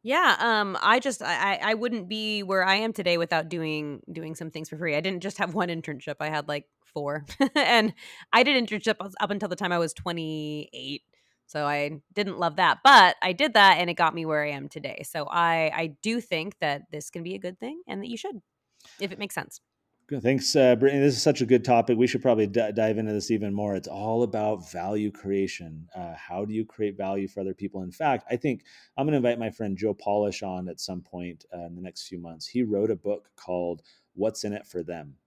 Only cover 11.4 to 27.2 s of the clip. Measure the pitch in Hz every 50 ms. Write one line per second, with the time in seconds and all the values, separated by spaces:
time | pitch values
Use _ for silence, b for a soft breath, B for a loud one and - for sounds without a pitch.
11.4 | _ _ - 151 147 147 147 147 143 147 156 143 _ _ _ 202 208 196 180 147
12.4 | 175 165 147 180 180 160 139 - - 262 285 233 190 - - - - 185 180 175
13.4 | 285 302 220 220 202 196 175 160 180 175 165 - 175 160 160 165 160 156 151 151
14.4 | 147 147 143 139 139 143 - 156 - 131 - - - - - 160 143 - - 170
15.4 | 170 170 165 165 160 156 - - 165 160 143 _ - 214 226 240 220 _ 180 160
16.4 | 160 202 - _ 165 151 143 143 - _ - 151 - - - 170 165 175 190 196
17.4 | 190 180 185 _ 226 247 302 339 359 - - 196 202 233 233 220 - 403 294 196
18.4 | _ _ _ _ _ _ _ b b b b b 196 185 180 - 208 190 - 165
19.4 | - - - - _ _ _ _ _ _ _ _ _ - 143 131 107 120 135 131
20.4 | 131 - - 147 131 127 123 113 131 139 139 139 139 143 127 110 - 156 139 -
21.4 | 131 110 127 120 120 131 120 117 113 - 120 110 127 117 - 127 - 131 117 110
22.4 | 107 101 98 117 110 107 104 110 110 110 107 110 110 107 107 104 92 - 113 104
23.4 | 104 101 98 101 104 104 98 92 - - 76 98 104 110 113 117 120 107 95 107
24.4 | 107 107 110 90 85 - - 87 87 98 107 107 107 104 101 - - 98 98 98
25.4 | 98 90 - - 87 80 80 78 80 85 - 92 87 85 80 78 - - 87 95
26.4 | 107 104 107 110 110 110 _ - 107 101 95 98 98 95 98 101